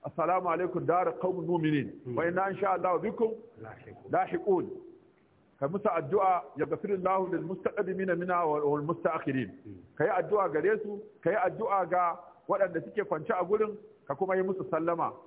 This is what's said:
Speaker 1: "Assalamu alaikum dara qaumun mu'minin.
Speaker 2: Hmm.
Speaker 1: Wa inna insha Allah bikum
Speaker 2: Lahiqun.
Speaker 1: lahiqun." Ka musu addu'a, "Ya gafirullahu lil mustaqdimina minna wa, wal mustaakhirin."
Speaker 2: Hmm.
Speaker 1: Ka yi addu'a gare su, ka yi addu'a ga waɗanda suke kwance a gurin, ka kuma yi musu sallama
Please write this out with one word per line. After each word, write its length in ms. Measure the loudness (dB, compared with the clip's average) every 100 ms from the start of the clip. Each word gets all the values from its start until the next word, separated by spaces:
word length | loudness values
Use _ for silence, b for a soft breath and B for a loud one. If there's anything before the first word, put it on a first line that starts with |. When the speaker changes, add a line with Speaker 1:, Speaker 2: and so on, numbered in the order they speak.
Speaker 1:
"Assalamu 440 | -10 -2 2 2 2
alaikum 380 | 0 0 -2 2
dara 260 | 2 2
qaumun 340 | 0 -2 -2 0
mu'minin. 440 | 2 2 2 0 -8
Speaker 2:
Hmm. 100 | -6 -2
Speaker 1:
Wa 80 | 0
inna 220 | 0 -2
insha 200 | 0 0
Allah 260 | 2 2 2
bikum 320 | 0 0 -2 -2 -12 -18
Speaker 2:
Lahiqun. 500 | -16 -16 -18 -16 -2
Speaker 1:
lahiqun." 600 | 0 0 -2 2 2 2 -10 -16 -20 _ _ _ _ _ -4
Ka 100 | -4
musu 200 | 0 0
addu'a, 540 | 0 0 2 4 2 -2 -6
"Ya 80 | -4
gafirullahu 680 | -2 -2 0 2 2 0
lil 80 | -2
mustaqdimina 720 | -4 -2 -2 -2 -2 -2 0 0
minna 300 | 0 0 2
wa, 140 | 2
wal 180 | 2 0
mustaakhirin." 680 | 0 0 0 0 -2 -2 -2 -8
Speaker 2:
Hmm. 100 | -16 -18 -16 0
Speaker 1:
Ka 80 |
yi 60 | 2
addu'a 380 | 2 2 2 2
gare 260 | 2 2 0
su, 180 | -2 -8 -12 -4
ka 80 | 0
yi 60 | 2
addu'a 500 | 0 0 0 0 2
ga 260 | 2 2 -2 -12 -16 -2
waɗanda 320 | 0 2 0
suke 200 | -4 -4 -2
kwance 220 | -4 0
a 120 | -2
gurin, 320 | 2 0 0 -4 -16 -20 -8
ka 80 |
kuma 220 | -4 0 0
yi 60 |
musu 220 | 0 -2 -2
sallama 420 | 0 0 0 -2 -4